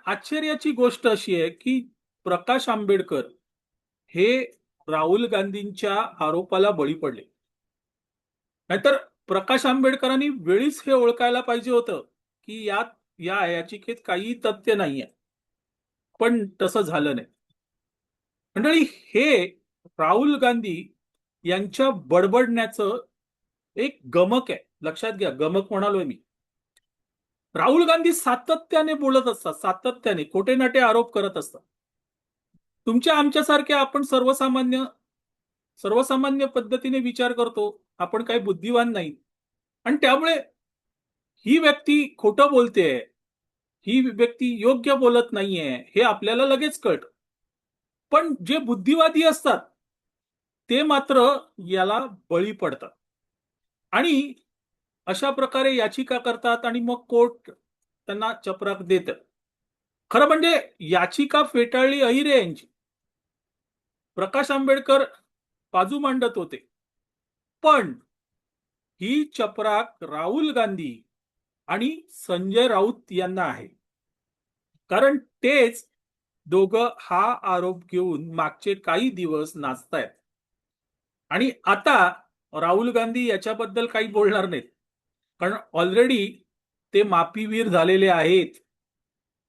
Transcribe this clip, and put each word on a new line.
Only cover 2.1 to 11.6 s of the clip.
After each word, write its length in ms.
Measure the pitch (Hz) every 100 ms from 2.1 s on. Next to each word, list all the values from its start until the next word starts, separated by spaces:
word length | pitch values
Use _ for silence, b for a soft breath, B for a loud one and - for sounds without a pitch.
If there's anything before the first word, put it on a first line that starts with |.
| _
प्रकाश 460 | 180 175 208 254 254
आंबेडकर 520 | 226 202 196 190 143 - _ _ _ _ _ _ _ _
हे 340 | 165 208 262 240 _ _ _ -
राहुल 380 | 156 160 208 240
गांधींच्या 680 | 202 196 202 202 196 208 202 226 - 156
आरोपाला 460 | 170 190 185 202
बळी 220 | 175 143
पडले. 280 | 160 147 113 - _ _ _ _ _ _ _ _ _ _ _ _ _ -
नाहीतर 280 | 190 277 269 - _ -
प्रकाश 380 | 190 190 262 269
आंबेडकरांनी 640 | 262 262 262 254 269 294
वेळीच 520 | 269 165 196 285 294 -
हे 60 |
ओळखायला 500 | 262 233 240 247 247
पाहिजे 300 | 247 233